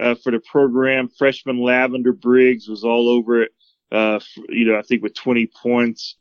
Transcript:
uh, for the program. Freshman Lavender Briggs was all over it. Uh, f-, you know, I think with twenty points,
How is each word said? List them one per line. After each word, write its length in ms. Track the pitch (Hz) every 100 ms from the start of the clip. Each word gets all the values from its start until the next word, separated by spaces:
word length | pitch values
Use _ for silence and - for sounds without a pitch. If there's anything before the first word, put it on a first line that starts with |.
uh, 140 | 120 117
for 160 | 131
the 100 | 117
program. 640 | - 143 135 123 131 131 127
Freshman 540 | - 139 131 135 123
Lavender 500 | 123 123 131 127 123
Briggs 560 | 123 120 127 127 120 110
was 160 | 107
all 240 | 113 117 120
over 360 | 120 113 120
it. 80 | 110 - _ _ _
Uh, 220 | 107 110 107
f-, 340 | - - -
you 160 | 107 113
know, 120 | 107
I 40 |
think 220 | 107 120
with 100 | -
twenty 340 | - 131 120 117
points, 680 | _ 120 120 117 113 - -